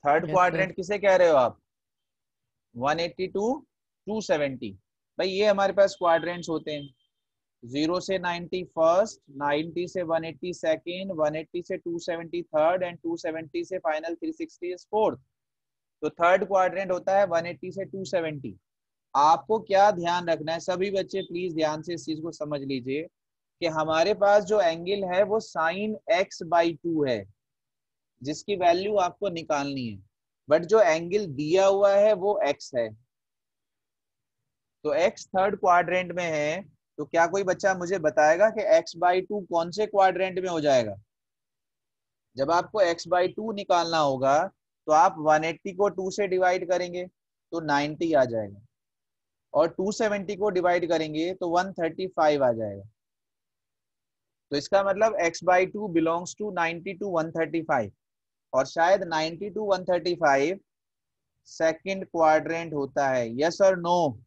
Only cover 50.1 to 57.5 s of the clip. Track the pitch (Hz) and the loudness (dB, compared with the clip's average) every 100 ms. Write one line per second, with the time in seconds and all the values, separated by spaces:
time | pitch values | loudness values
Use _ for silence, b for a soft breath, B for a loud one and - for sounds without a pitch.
50.1 | 208 190 190 208 185 175 175 170 165 156 | -2 -6 -2 -2 0 2 0 0 -2 -2
51.1 | 156 170 185 175 175 190 185 165 175 185 | -4 -4 -4 -2 -2 -2 -4 -6 -4 -8
52.1 | - 156 147 127 113 107 98 101 _ _ | 0 2 4 2 0 -6 -8 -16 _ _
53.1 | _ _ _ _ _ _ _ _ _ _ | _ _ _ _ _ _ _ _ _ _
54.1 | _ _ _ _ 143 - 196 196 190 220 | _ _ _ _ -6 0 0 2 2 0
55.1 | - 170 165 175 180 185 208 208 165 160 | 2 -2 -2 2 4 2 -4 -2 0 0
56.1 | 165 180 - 214 180 165 170 185 180 202 | -2 -6 -10 -8 -4 -4 -4 -10 -8 -4
57.1 | 170 160 160 160 | -2 -2 -4 -4